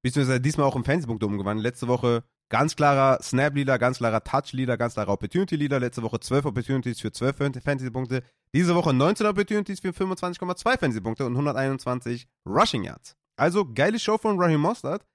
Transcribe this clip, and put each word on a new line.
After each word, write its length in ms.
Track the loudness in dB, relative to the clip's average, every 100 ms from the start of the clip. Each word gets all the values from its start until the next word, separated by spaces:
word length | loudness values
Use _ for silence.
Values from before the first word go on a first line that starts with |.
Beziehungsweise 380 | 0 2 2 2
diesmal 260 | 2 2 2
auch 80 | 2
im 80 |
Fantasy-Punkte 420 | 0 0 0 -2 -2
umgewandelt. 380 | -2 -2 -2
Letzte 240 | -2 -4 -2
Woche 360 | 2 2 0 -4 _ _
ganz 260 | 0 0 4
klarer 480 | 4 6 4 4
Snap-Leader, 560 | 2 0 2 0 0 2
ganz 180 | 2 2
klarer 260 | 0 0
Touch-Leader, 540 | 0 -4 -2 -4 -2 -2
ganz 160 | -2
klarer 200 | -2 -2
Opportunity-Leader. 680 | -2 -2 -2 -2 -2 0 0
Letzte 240 | -2 -4
Woche 160 | -4 -6
zwölf 260 | 0 0 0
Opportunities 540 | -4 -2 -2 -2 -6
für 120 | -8
zwölf 260 | -2 -2 0
Fan-, 160 | -4
Fantasy-Punkte. 680 | -2 -4 -2 -4 -6 -4 -6 -6 _ _
Diese 220 | 0 4 4
Woche 180 | 4
neunzehn 320 | 4 4 4 2
Opportunities 540 | 0 0 -2 -2 -6
für 140 | -6
fünfundzwanzig 460 | -4 -4 -2 -6 -4
Komma 160 | -6 -2
zwei 220 | 0 0
Fantasy-Punkte 480 | 0 0 -4 -4 -2
und 100 | 0
hunderteinundzwanzig 920 | 0 0 -2 -2 -4 -4 -4 -8 -10 _ -2
Rushing 360 | 2 2 0
Yards. 320 | -6 -12 -20 _ _ 0
Also 280 | 0 2 -2
geile 240 | 0 0 0
Show 200 | -2 -2
von 220 | 0 0
Raheem 220 | 2 2
Mostert. 440 | 0 -2 -6 -8 _